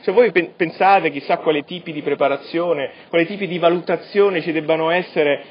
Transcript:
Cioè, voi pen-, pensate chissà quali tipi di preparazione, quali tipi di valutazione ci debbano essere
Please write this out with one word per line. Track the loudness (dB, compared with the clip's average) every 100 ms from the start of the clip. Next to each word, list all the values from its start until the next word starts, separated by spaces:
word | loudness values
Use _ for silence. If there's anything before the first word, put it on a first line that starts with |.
Cioè, | 0
voi | 4 4
pen-, | 2 -2 -4
pensate | -4 2 4 4 2
chissà | -4 -4 -2
quali | 0 -2
tipi | -4 -12 -10
di | -8
preparazione, | -4 0 0 -2 -6 -4 0 0 -2 -10 -4
quali | 0 0
tipi | -4 -6
di | 0
valutazione | 2 2 -2 -6 -2 2 2 0
ci | -4
debbano | -4 0 0 0
essere | -2 -2 0 0 0 -6